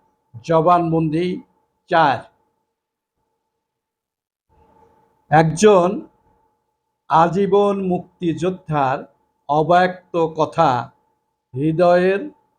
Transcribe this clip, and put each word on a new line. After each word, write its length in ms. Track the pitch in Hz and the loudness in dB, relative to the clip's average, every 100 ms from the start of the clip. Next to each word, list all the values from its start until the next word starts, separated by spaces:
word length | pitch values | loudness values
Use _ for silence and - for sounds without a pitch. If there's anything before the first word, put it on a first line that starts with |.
| _ _ _ 117 | _ _ _ -18
জবানবন্দি 960 | - 160 165 175 165 160 160 160 180 185 - _ _ _ - | -2 0 2 0 0 -2 -2 -4 -4 -8 -14 _ _ _ -4
চার। 300 | 170 151 117 - _ _ _ _ _ _ _ _ _ _ _ _ _ _ _ _ _ _ _ _ _ _ _ _ _ _ _ _ _ - | 0 0 -2 -8 _ _ _ _ _ _ _ _ _ _ _ _ _ _ _ _ _ _ _ _ _ _ _ _ _ _ _ _ _ 0
একজন 760 | 147 165 160 214 196 175 208 - _ _ _ _ _ _ _ _ _ - | 2 2 4 4 4 2 -4 -12 _ _ _ _ _ _ _ _ _ -2
আজীবন 800 | 156 170 175 196 196 202 196 185 | 0 2 0 0 2 0 -2 -4
মুক্তিযোদ্ধার 1300 | 180 - - 170 143 180 185 - 151 135 143 - _ _ _ - | -6 -6 -8 -6 -4 -6 -6 -6 -2 -2 -4 -10 _ _ _ -4
অব্যক্ত 680 | 147 151 175 185 180 _ 175 | -2 2 2 2 -4 _ -4
কথা, 760 | 160 156 147 - 156 120 120 _ _ _ _ _ _ | -4 -2 -4 0 0 0 -6 _ _ _ _ _ _
হৃদয়ের 760 | 127 156 160 175 180 185 196 294 _ _ | -6 -4 0 2 2 0 -2 -8 _ _